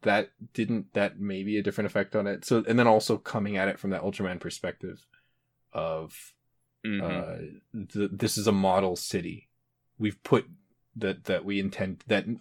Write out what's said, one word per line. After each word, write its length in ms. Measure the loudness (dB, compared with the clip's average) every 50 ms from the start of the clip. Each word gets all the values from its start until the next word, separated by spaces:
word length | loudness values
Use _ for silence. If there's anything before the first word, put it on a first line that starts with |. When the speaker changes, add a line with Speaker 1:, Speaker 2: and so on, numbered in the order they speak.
Speaker 1:
that 300 | 2 2 4 4 2 -2 _ -18 -20 -8 -4
didn't, 400 | -2 -2 0 -2 -2 -4 -2 0
that 260 | 0 0 0 -2 -4
may 220 | -6 -6 -4 -4
be 160 | -2 -2 -2 0
a 40 |
different 240 | 0 0 -2 -2 -2 0
effect 260 | 0 0 0 0 0
on 100 | 0 0
it. 200 | -2 -4 -4 0
So, 180 | 2 2 2 4
and 120 | 4 4 6
then 80 | 8
also 320 | 8 8 6 6 2 0 0
coming 400 | -2 -4 -4 -4 -2 -2 0 0
at 100 | 0 0
it 100 | -2 -2
from 120 | -4 -4
that 100 | -2 -2
Ultraman 400 | -2 -4 -4 -2 -4 -4 -4 -6
perspective 640 | -8 -10 -8 -6 -6 -8 -6 -8 -10 -12 -12 -14 _ _ _ _ _ _ _ _ _ _ _ _ _ _ -6
of, 600 | -4 -2 -2 -4 -4 -6 -10 -14 -18 -20 -20 -20 _ _ _ _ _ _ _ _ _ -6
Speaker 2:
Mm-hmm. 180 | -4 -4 -2 -2 -4 -4 -4 -6 -6 -8 -10 -12 -14 -16 -20 _ _ -12
Speaker 1:
uh, 80 | -12 -10 -6
th-, 180 | -2 -2 -2 -2
this 260 | 0 0 -2 0 0 2
is 80 | 4
a 60 | 4
model 420 | 4 6 4 4 4 4 2 2 0
city. 520 | -4 -4 -4 -4 -4 -4 -6 -10 -12 -14 _ _ _ _ _ _ _ _ _ _ -4
We've 240 | -4 -4 -4 -6
put 240 | 2 2 4 4 4 0 -10 -20 _ _ _ _ _ _ -8
that, 280 | -4 -2 -2 -2 -4 -2
that 200 | -2 -2 -2 -2
we 140 | -2 -2 -2
intend, 440 | -2 -2 -2 -4 -4 -4 -6 -8 -2
that 180 | 0 0 0 0 -2 -6 -8